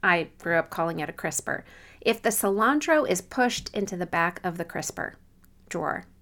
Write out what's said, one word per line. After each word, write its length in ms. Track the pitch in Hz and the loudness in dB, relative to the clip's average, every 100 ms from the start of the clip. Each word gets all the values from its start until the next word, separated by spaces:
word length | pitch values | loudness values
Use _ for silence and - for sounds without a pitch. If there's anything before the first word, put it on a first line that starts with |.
I 260 | 196 175 165 - | 4 2 0 -8
grew 160 | 170 170 | 0 0
up 140 | 165 | 0
calling 300 | - 165 165 | -2 -2 -2
it 100 | 151 | -6
a 40 | |
crisper. 520 | - 165 156 - - - - - - | -6 -4 -4 -4 -8 -8 -20 -20 -4
If 200 | - 220 | 0 2
the 80 | - | 0
cilantro 800 | 220 202 196 226 294 294 311 277 | 2 0 4 4 4 4 2 4
is 120 | 180 | -2
pushed 520 | - - 247 240 - | -2 0 2 0 -6
into 240 | 214 196 180 | -4 -4 -4
the 80 | 175 | -2
back 340 | 170 170 175 | 0 0 0
of 140 | 180 170 | -6 -6
the 80 | 165 | -8
crisper 500 | - - - - - - _ _ _ - | -6 -8 -6 -8 -10 -20 _ _ _ -8
drawer 380 | 170 151 - - - | -4 -2 -4 -8 -20